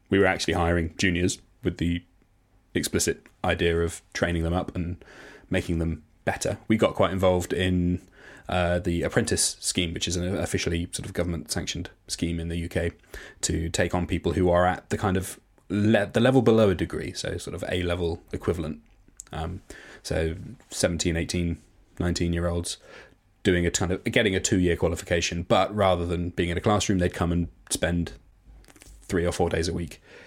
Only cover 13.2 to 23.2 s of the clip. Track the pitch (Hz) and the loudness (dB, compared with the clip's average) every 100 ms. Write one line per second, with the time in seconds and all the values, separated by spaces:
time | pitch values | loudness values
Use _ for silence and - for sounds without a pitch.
13.2 | - - - 85 82 - 87 90 85 87 | -18 -6 -2 -2 -2 0 0 0 -2 -2
14.2 | 90 80 90 87 90 87 - - 101 92 | 0 2 4 6 4 2 -4 -2 0 0
15.2 | 92 - _ _ - 101 107 110 101 - | -2 -12 _ _ -4 0 4 4 2 4
16.2 | 120 131 113 110 107 90 85 - 87 - | 6 6 6 6 6 4 -2 -4 -8 -6
17.2 | 82 87 - 85 - 92 87 87 85 85 | -6 -6 -8 -8 -4 -2 -2 -2 -2 -4
18.2 | - - - 85 78 - _ _ - - | -8 -6 -4 -2 -4 -8 _ _ -20 -20
19.2 | - 78 80 92 - - - - - 80 | -14 -8 -6 -8 -14 -20 -20 -16 -4 -2
20.2 | 80 82 - - - - 87 82 90 82 | -2 -4 -12 -18 -14 -2 0 0 0 0
21.2 | 78 90 85 80 _ _ _ - 87 87 | -2 -2 -2 -4 _ _ _ -4 -2 0
22.2 | 87 85 85 87 85 - - - - _ | 0 0 0 -2 -4 -10 -14 -20 -20 _